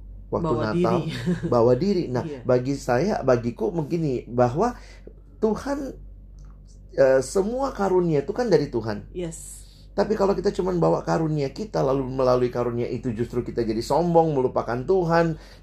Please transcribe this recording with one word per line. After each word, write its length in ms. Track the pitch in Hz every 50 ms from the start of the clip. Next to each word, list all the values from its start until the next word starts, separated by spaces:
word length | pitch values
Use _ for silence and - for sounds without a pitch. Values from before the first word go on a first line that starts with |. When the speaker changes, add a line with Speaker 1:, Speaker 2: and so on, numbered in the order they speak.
| - - - - - -
Speaker 1:
Waktu 160 | 117 104 170 160
Speaker 2:
Bawa 140 | - - 110
Speaker 1:
Natal, 320 | 107 165 175 175 113 117 131 151
Speaker 2:
diri. 80 | 160 131 120 117 170
<laughs> 240 | 175 - - -
Speaker 1:
bawa 200 | 123 120 113 123 127
diri. 280 | 123 175 202 202 180 143 123
Nah, 160 | 123 120 160
Speaker 2:
Iya. 160 | 156 143 123
Speaker 1:
bagi 320 | 110 120 127 123 127 139
saya, 480 | 139 139 - 135 120 123 165 214 - -
bagiku 480 | 131 131 127 117 117 120 120 - 226 214
begini, 560 | 170 165 147 131 165 170 160 143 123 113 -
bahwa 480 | - 120 123 123 120 127 165 220 247 247 - - - - - - - - - - - -
Tuhan, 560 | - 220 220 208 - - 269 277 294 269 247 - - - - - - - - - - - - - - - - - - - - -
eh, 260 | - 135 131 131 131
semua 500 | 127 - - 196 185 214 247 262 277 262
karunia 540 | - - 196 185 180 185 175 170 156 139 139
itu 80 | -
kan 160 | 208 247 247 220
dari 180 | 175 143 147
Tuhan. 460 | - - 117 104 113 104 104 101 -
Speaker 2:
Yes. 480 | - - 170 160 165 - - - - - - - - - - -
Speaker 1:
Tapi 260 | - 202 208 202 220
kalau 160 | 214 196 190
kita 160 | 190 180 175 202
cuman 320 | - - 180 185 180 170
bawa 220 | 160 160 170 151
karunia 480 | 165 165 165 165 160 156 156 151 139 135
kita, 320 | - - 214 - - -
lalu 240 | 151 135 135 139 131 123
melalui 400 | 131 131 127 127 127 127 123 120
karunia 400 | 120 123 120 120 117 117 120 -
itu 240 | 127 120 - 127
justru 300 | 107 113 117 - 120 123
kita 180 | 117 120 - 120
jadi 200 | 117 107 107 110
sombong, 500 | 117 - 139 160 175 175 165 165 165 160
melupakan 460 | 147 131 127 - - 120 107 113 120 123
Tuhan, 560 | 131 165 190 190 170 165 165 170 170 165 156 151 - - - -